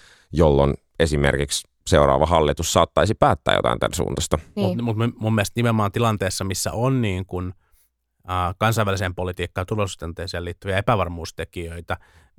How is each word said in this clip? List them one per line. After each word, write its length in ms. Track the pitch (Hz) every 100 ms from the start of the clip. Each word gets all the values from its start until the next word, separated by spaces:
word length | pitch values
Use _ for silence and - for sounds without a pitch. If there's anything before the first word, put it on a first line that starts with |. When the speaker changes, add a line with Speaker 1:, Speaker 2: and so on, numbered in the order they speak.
| - _ _
Speaker 1:
jolloin 420 | 73 80 69 69 - _ -
esimerkiksi 680 | 82 73 71 67 71 - - _ -
seuraava 380 | 80 71 67 78
hallitus 480 | 82 73 71 80
saattaisi 400 | 87 82 - 90
päättää 420 | - 143 90 - 50
jotain 240 | 52 60
tämän 140 | 57
suuntaista. 460 | - 50 - - 76 - -
Speaker 2:
Niin. 120 | 196 117
Speaker 3:
Mut, 80 | 117
mut 120 | 110
mun, 160 | 117 -
mun 160 | 110 110
mielestä 180 | 98 120
nimenomaan 360 | 120 110 101
tilanteessa, 520 | 113 117 104 95 -
missä 280 | 95 92 69
on, 300 | 85 127 131
niin 240 | 110 92 92
kuin, 280 | 90 90 - _ _ _ _ _ _ -
ää, 260 | 92 90 -
kansainväliseen 580 | 110 113 101 95 92 87
politiikkaan 460 | 92 90 87 -
ja 40 | 90
turvallisuustilanteeseen 800 | 107 98 - 85 87 87 87 87
liittyviä 320 | - 98 95
epävarmuustekijöitä, 1200 | 101 107 87 85 82 - 85 90 82 85 85 90 _ _ _